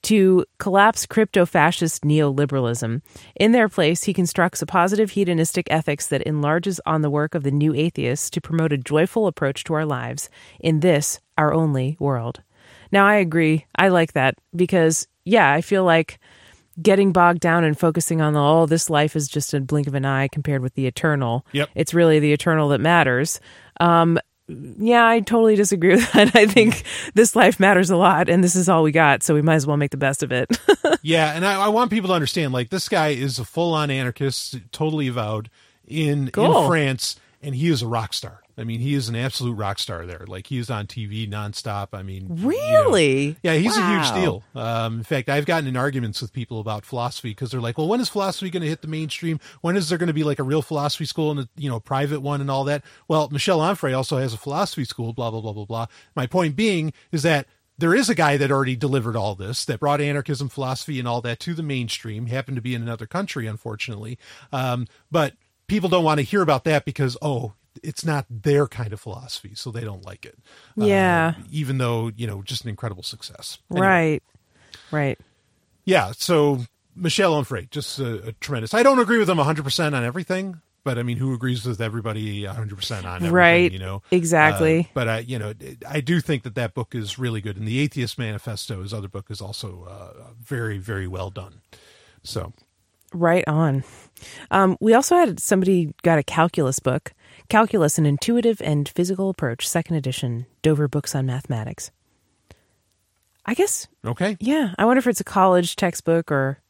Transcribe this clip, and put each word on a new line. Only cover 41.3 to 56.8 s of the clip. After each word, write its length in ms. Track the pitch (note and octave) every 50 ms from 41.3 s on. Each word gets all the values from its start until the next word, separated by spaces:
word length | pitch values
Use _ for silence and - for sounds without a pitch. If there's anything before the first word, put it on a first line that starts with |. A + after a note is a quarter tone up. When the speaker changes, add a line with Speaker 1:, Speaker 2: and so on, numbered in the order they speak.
| G2+ G#2+ G#2 G#2 G#2 - - A#2 G2+ G2+ G2 -
Speaker 2:
I 100 | - G2
mean, 260 | F#2+ F#2+ F#2+ F#2+ F#2+ -
you 120 | F3 E3
know. 60 | F#3+ C4
Speaker 1:
Really? 880 | F4+ B4+ D5 D#5 D#5+ D#5 D5 B4 - F#3+ D#3 C#3+ C3 C3+ C#3 C#3+ D#3 -
Speaker 2:
Yeah, 100 | - F3 D#3+
he's 220 | D#3 F3+ A#3 G#4
a 100 | G#4+ -
huge 240 | - G#3 F#3 D3+ C3+
Speaker 1:
Wow. 300 | - F#3+ F#3 D#3+ G2 G2 - _ _
Speaker 2:
deal. 80 | B2+
Um, 320 | A#2 A2+ A#2 A2+ A2+ A2+ A2+ A2+
in 40 | A2
fact, 240 | - D#3+ C3+ B2+ -
I've 160 | C#3 D3 D3
gotten 240 | F3+ E3+ E3 D3+ C3
in 80 | B2+
arguments 460 | B2+ B2+ D3 C3 C3 A#2+ G#2+ G#2 -
with 100 | C3 A2
people 260 | _ C3 A#2 _ A#2 A2
about 280 | G#2 A2 G#2+ G#2+ G2+
philosophy 480 | - - A#2+ A#2+ B2+ - - - A#2 G#2
'cause 160 | - C3+ A2+
they're 100 | C3+ C3
like, 160 | A#2+ A#2 A#2+
"Well, 120 | - D#3 E3+
when 120 | G#3+ B3
is 80 | B3 -
philosophy 400 | - G#3 G3 F#3+ F3 - F#3+ F#3
gonna 160 | D#3+ F3+ E3
hit 160 | D3+ D#3+ -
the 80 | - D#3
mainstream? 520 | D#3 D#3 D#3+ D3 - - E3+ E3 D#3+ D3 - - - _
When 160 | - E3+ F3+
is 140 | G3+ F3 D3
there 80 | F3+ D#3+
gonna 160 | F3 F3 D3+
be, 100 | D3+ D#3
like, 140 | D3+ C#3 B2+
a 40 | C3+
real 180 | C3 D3 D#3
philosophy 420 | C#3 - D#3+ D3 C#3+ D3 - - D#3+
school 260 | - - - D#3 D3+
and 80 | D3+ C#3+
a, 80 | C3 - _ E3+
you 100 | C#3+ C#3
know, 120 | A#2+ A2+
private 400 | - - C#3 C3+ C#3+ C#3 D3+ C#3+
one 180 | C3+ C#3+ C#3+ C#3+
and 100 | C#3 C#3
all 140 | C3+ C#3 C3+
that?" 180 | C#3+ D3 C#3+ - - - _ _ _
Well, 200 | D#3+ D#3 D3+ C#3
Michel 280 | D3 C#3 - - F#3 D#3+
Onfray 360 | D#3 F3 G3+ - - C#3 B2+
also 220 | C3 C3 - D3+
has 160 | B2+ C3 B2+
a 60 | A2+ A2
philosophy 460 | - C#3+ C#3 E3 G3+ - - - B2+
school, 260 | - - - A#2 A2+
blah, 180 | A#2 C3+ A#2+ A2+
blah, 120 | A2 A2+
blah, 100 | G#2+ A2
blah, 140 | G#2 G#2+ G#2
blah. 200 | G2 A2+ A2+ A#2 - _ - _ _ _
My 120 | - B2+
point 300 | B2 - F#3 F3 D#3 C#3
being 380 | C#3 A3 A3 G3 E3+